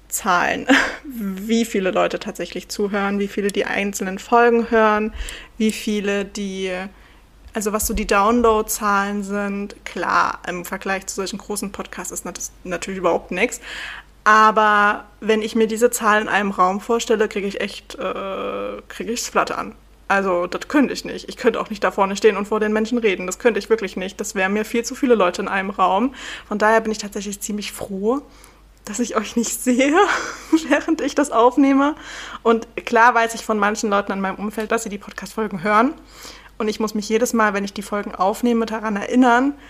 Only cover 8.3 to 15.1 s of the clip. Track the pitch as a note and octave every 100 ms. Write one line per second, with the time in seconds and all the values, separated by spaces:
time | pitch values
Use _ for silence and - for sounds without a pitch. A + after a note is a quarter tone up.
8.3 | A#3+ A3+ G#3+ G#3+ - G#3+ G3+ G3+ G#3 G3
9.3 | G3+ G3+ G3+ G3+ - - F#3+ E3+ F3+ -
10.3 | - - F3 F3 G3 G3 F#3+ - - F#3+
11.3 | G3 - G#3 G3 - F#3 - F3 E3+ F3+
12.3 | - - - F#3 F3 G3 F#3+ F3 F#3 -
13.3 | F3+ B3 - - - - - - _ -
14.3 | G#3+ G#3+ G#3+ G#3+ G#3 G#3 G#3+ -